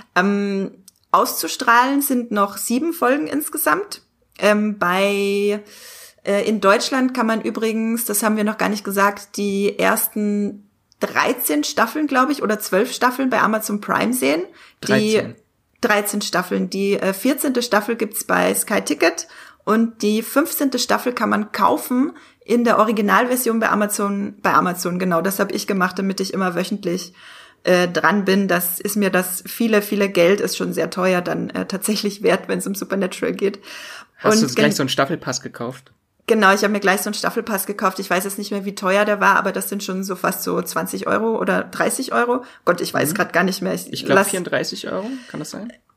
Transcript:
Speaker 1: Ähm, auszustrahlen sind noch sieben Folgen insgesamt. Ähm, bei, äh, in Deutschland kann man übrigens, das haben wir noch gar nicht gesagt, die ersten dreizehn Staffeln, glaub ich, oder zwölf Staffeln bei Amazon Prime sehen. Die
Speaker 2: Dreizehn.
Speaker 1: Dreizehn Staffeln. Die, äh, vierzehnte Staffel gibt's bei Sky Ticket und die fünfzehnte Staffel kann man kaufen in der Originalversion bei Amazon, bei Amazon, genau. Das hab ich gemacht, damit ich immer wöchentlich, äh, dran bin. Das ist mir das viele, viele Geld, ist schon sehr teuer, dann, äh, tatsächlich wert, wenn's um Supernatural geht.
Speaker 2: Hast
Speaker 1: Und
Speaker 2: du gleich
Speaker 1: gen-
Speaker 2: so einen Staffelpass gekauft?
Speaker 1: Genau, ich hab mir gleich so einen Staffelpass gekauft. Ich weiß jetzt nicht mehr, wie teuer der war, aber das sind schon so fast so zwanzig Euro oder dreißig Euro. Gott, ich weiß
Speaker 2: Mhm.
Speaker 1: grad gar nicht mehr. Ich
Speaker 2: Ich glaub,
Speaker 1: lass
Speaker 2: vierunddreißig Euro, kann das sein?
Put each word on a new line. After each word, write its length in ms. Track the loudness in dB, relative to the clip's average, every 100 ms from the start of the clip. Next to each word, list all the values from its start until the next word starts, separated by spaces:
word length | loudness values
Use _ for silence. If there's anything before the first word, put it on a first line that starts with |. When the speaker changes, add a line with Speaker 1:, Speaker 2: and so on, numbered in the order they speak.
| -4 0
Speaker 1:
Ähm, 560 | 2 0 0 -2 -4 -8 -20 _ _
auszustrahlen 880 | 2 2 -2 -6 -2 2 4 4 2
sind 300 | 0 -2 0
noch 260 | 0 0 -2
sieben 340 | -2 0 0
Folgen 360 | 0 2 2 0
insgesamt. 760 | -4 -4 -2 0 0 -2 -12 _ _ _ -2
Ähm, 400 | 2 2 2 0
bei, 840 | 0 2 2 0 0 0 0 -2 -6 -20 -20 -20 -20 _ -2
äh, 160 | 0 2
in 100 | 2
Deutschland 520 | 4 4 2 0 0
kann 140 | 0 0
man 140 | 0
übrigens, 640 | -2 -2 -2 0 -2 -2 -2
das 160 | 0
haben 120 | 0 2
wir 60 |
noch 140 | 0 0
gar 120 | -2
nicht 140 | -2
gesagt, 540 | -2 2 2 0 -10 -4
die 400 | -2 0 0 2
ersten 880 | 2 2 -2 -2 -2 0 -2 -6 -18 _ _ _
dreizehn 640 | -2 0 0 0 0 -2
Staffeln, 440 | 0 0 0 0 0
glaub 220 | 2 2
ich, 100 | 0
oder 180 | -2 -2
zwölf 320 | 0 0 0
Staffeln 380 | 0 -2 0 0
bei 100 | 2
Amazon 420 | 2 0 -2 -6
Prime 320 | -2 0 0
sehen. 280 | 0 0 0 -4 -12 -20 _
Die 40 | 0
Speaker 2:
Dreizehn. 480 | 2 4 0 -2 -10 _ _ _ _
Speaker 1:
Dreizehn 400 | 0 2 0 -4
Staffeln. 480 | -2 -2 -2 -2 -2
Die, 240 | 0 0 2
äh, 140 | 0
vierzehnte 480 | 0 0 2 0 0
Staffel 340 | 2 0 0 -2
gibt's 280 | -4 -4
bei 300 | 0 2 2
Sky 280 | 0 0 -2
Ticket 460 | -2 2 2 0 -10 -18 -20 -10
und 380 | 0 2 2 0
die 200 | 0 0
fünfzehnte 580 | 0 0 0 0 -2 0
Staffel 340 | 0 0 0
kann 160 | -2 0
man 220 | 0 -2
kaufen 600 | 2 2 2 0 -2 -2 -6 -20 _
in 220 | -2 2 4
der 120 | 4
Originalversion 840 | 4 2 2 4 2 0 0 0
bei 100 | 2
Amazon, 680 | 2 0 0 -2 -2 -6 -4
bei 120 | 2
Amazon, 460 | 2 2 -2 -4 -2
genau. 220 | 0 2
Das 180 | 0 0
hab 120 | -2
ich 120 | -2 -2
gemacht, 320 | 0 0 0
damit 220 | -2 -2
ich 140 | -4
immer 220 | -2 -2 -2
wöchentlich, 580 | -4 -4 -4 -4 -6 -16 -20 -20 -20 _
äh, 240 | 2 4 4
dran 380 | 2 2 2 2
bin. 220 | 2 2
Das 320 | 0 0 -4
ist 160 | -4 0
mir 140 | 2
das 340 | 2 0 -6 -10
viele, 340 | -2 2 2
viele 260 | 2 0 2
Geld, 300 | 4 4 4
ist 160 | 0 -2
schon 160 | -4
sehr 180 | -2 -4
teuer, 300 | 0 2 2
dann, 280 | 0 -4 -4
äh, 160 | -6 -6
tatsächlich 560 | -4 -2 -2 -2 0
wert, 260 | 0 0 0
wenn's 200 | -4 -4
um 80 | -6
Supernatural 580 | -4 -2 -2 -2 -4
geht. 260 | -2 -2 -4 -14 -18 -16 -18 -20 _
Speaker 2:
Hast 260 | 4 4
Speaker 1:
Und 60 | 4
Speaker 2:
du 40 | 2
gleich 120 | 2
Speaker 1:
gen- 80 | 2
Speaker 2:
so 80 |
einen 60 | -2
Staffelpass 520 | 0 0 -2 -4 -8
gekauft? 500 | -8 -10 -10 -10 _ _ _ _ 0
Speaker 1:
Genau, 260 | 4 6
ich 100 | 4
hab 60 | 2
mir 80 | 2
gleich 220 | 2 2
so 80 | -2
einen 60 | -4
Staffelpass 500 | -2 -4 -4 -4 -4
gekauft. 320 | -4 -4 -4
Ich 100 | -2
weiß 140 | -2
jetzt 140 | -2 -6
nicht 140 | -6
mehr, 140 | -6 -6
wie 100 | -4
teuer 280 | 0 2 2
der 140 | 2
war, 160 | 4 4
aber 160 | 2
das 160 | -4 -4
sind 140 | -6
schon 200 | -6 -6
so 120 | -6 -4
fast 280 | -2 -2
so 180 | -2 -2
zwanzig 460 | -2 -6 -4 -6 -2
Euro 320 | 0 0 0
oder 240 | 0 0
dreißig 500 | -2 -2 -2 0 -2
Euro. 300 | 0 0 0 -4 -6 -2
Gott, 160 | 0
ich 120 | -2
weiß 160 | -2 0
Speaker 2:
Mhm. 40 | 0
Speaker 1:
grad 180 | 0
gar 100 | 2
nicht 200 | 0 0
mehr. 100 | -4
Ich 180 | -4 -6
Speaker 2:
Ich 140 | -8 2
glaub, 100 | 2
Speaker 1:
lass 140 | 2
Speaker 2:
vierunddreißig 580 | -2 -2 -2 -2 -6 -6
Euro, 180 | -6 -6 -10 -12
kann 100 | -10
das 100 | -10
sein? 220 | -10 -12 -16 _